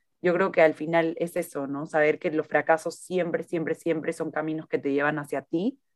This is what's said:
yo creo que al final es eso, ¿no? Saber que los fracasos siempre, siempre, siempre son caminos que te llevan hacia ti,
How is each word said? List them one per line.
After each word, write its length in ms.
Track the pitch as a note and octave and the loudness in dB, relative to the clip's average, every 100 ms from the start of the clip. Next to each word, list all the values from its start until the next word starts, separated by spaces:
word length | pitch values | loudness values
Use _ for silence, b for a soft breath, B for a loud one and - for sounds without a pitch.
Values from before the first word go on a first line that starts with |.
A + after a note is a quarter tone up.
| _ _ | _ _
yo 120 | F3+ | 0
creo 180 | F3 F#3+ | 2 2
que 100 | F3 | 4
al 120 | D#3+ | 4
final 400 | - D#3+ E3 E3 - | 4 0 2 2 -2
es 180 | E3+ F3+ | -4 -4
eso, 300 | E3+ C#3+ C#3 | -6 -6 -6
¿no? 200 | C#3 D#3+ | -6 -2
Saber 320 | D#3+ D3+ D#3 | 2 2 2
que 120 | F3+ | -2
los 140 | D#3 D3 | -2 0
fracasos 480 | D3+ D3 D#3+ E3+ - | 0 2 2 0 -8
siempre, 480 | - F3+ E3+ E3 | -4 -2 0 -2
siempre, 300 | E3 E3+ D#3 | -2 -4 -2
siempre 380 | D#3+ E3+ D#3+ C#3+ | -2 -2 -2 -2
son 180 | D#3+ D#3 | -6 -4
caminos 380 | D#3 D#3 D#3 - | -4 -4 -6 -4
que 100 | D3+ | -4
te 140 | C#3+ | 0
llevan 260 | C#3 D3 D3+ | 0 0 -2
hacia 240 | C#3+ C#3 | -4 -6
ti, 380 | - E3 A3 - _ | -4 -2 -2 -4 _